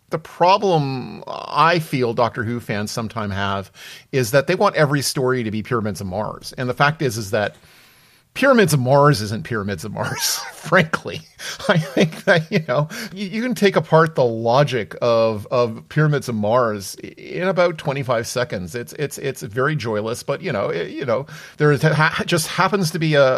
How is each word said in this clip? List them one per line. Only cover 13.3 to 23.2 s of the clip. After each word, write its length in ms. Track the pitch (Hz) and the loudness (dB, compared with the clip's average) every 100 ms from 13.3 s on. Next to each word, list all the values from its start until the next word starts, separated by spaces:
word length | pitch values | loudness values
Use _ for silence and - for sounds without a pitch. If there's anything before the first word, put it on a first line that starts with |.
| 214 | -4
can 100 | 247 | -4
take 220 | - 196 190 | 2 2 2
apart 400 | 156 160 160 156 | 4 4 4 2
the 100 | 120 | 0
logic 680 | 113 117 131 139 123 98 - | 2 2 4 4 0 -4 -2
of, 420 | 120 117 113 107 - | 2 4 2 0 -2
of 360 | 127 117 113 - | 0 0 -4 -4
Pyramids 380 | 151 151 143 123 | 2 2 2 -2
of 60 | |
Mars 640 | 110 104 127 113 104 95 - | -2 2 2 2 -2 -8 -14
i-, 60 | - | -16
in 380 | - - 127 190 | -16 -10 -4 0
about 300 | 175 175 160 | 2 0 0
twenty-five 480 | 151 135 127 117 117 | -4 -4 -2 -2 -2
seconds. 480 | 123 123 104 90 | -4 -4 -6 -8
It's, 200 | 120 - | -10 -10
it's, 260 | - 139 - | -8 -8 -6
it's 240 | 135 - | -8 -8
very 320 | 101 123 143 151 | -6 -2 -2 -2
joyless, 480 | 113 104 113 117 | -2 -2 -4 -6
but, 180 | - 139 | -6 -6
you 100 | 185 | -4
know, 180 | 104 - | -4 -2
it, 200 | - - | -4 -6
you 160 | 320 123 | -6 -4
know, 220 | 110 - - - - | -4 -4 -16 -16 2
there 140 | 151 | 2
is, 120 | 139 | 4
ha-, 400 | 156 151 156 - - | 2 4 2 0 -2
just 220 | 170 - | -2 0
happens 420 | - 185 202 160 | 0 2 2 0
to 80 | 170 | 0
be 160 | 160 | 2
a, 220 | 143 | 4